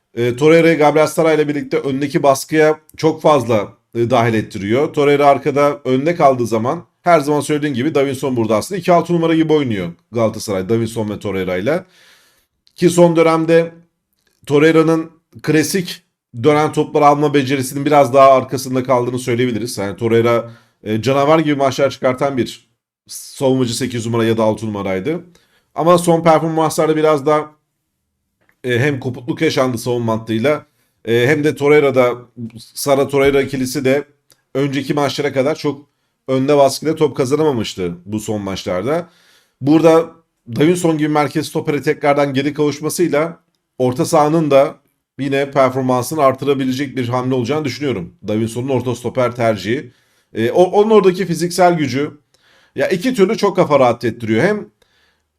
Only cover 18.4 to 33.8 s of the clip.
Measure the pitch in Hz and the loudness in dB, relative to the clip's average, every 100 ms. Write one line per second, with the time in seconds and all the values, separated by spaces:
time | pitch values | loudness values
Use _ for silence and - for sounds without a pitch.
18.4 | 120 135 131 131 127 123 120 127 127 120 | 2 -8 -4 -4 0 0 0 -4 -4 -2
19.4 | 127 110 117 - 98 98 117 113 117 117 | -2 -2 -8 -8 -8 -4 0 2 2 0
20.4 | 117 - _ _ 104 110 117 135 143 165 | -2 -16 _ _ -6 -4 0 0 2 2
21.4 | 151 143 139 123 139 - 131 127 143 131 | 2 0 -2 0 -2 0 -4 -2 -4 -2
22.4 | 113 - _ _ _ _ _ - - - | -6 -8 _ _ _ _ _ -20 -18 -4
23.4 | 135 131 123 - 127 120 113 117 113 110 | 0 0 -2 -4 -6 -6 -4 -2 0 2
24.4 | 110 107 110 101 95 95 107 175 - _ | 0 -2 -6 -6 -4 -4 -4 -8 -10 _
25.4 | _ _ _ - 160 175 175 165 170 156 | _ _ _ -4 2 2 4 2 4 2
26.4 | 160 160 156 - 156 156 156 151 139 151 | 2 -2 -2 0 0 2 2 2 2 0
27.4 | 151 _ _ _ _ _ _ _ _ _ | -2 _ _ _ _ _ _ _ _ _
28.4 | _ _ 127 120 147 135 131 127 123 143 | _ _ -4 0 0 -2 -6 -10 -10 -2
29.4 | 160 139 131 117 127 120 117 110 113 113 | -2 0 -2 -2 -4 -4 -2 -4 -4 -2
30.4 | 131 147 - _ _ _ 110 117 123 151 | 0 -2 -6 _ _ _ -2 0 2 2
31.4 | 151 - 143 151 139 127 123 120 - - | 0 -2 2 4 4 2 0 0 -12 -16
32.4 | 117 113 - - 143 135 131 139 139 139 | -16 -16 -18 -10 0 0 2 2 2 2
33.4 | 131 135 127 147 | 0 -4 -4 -2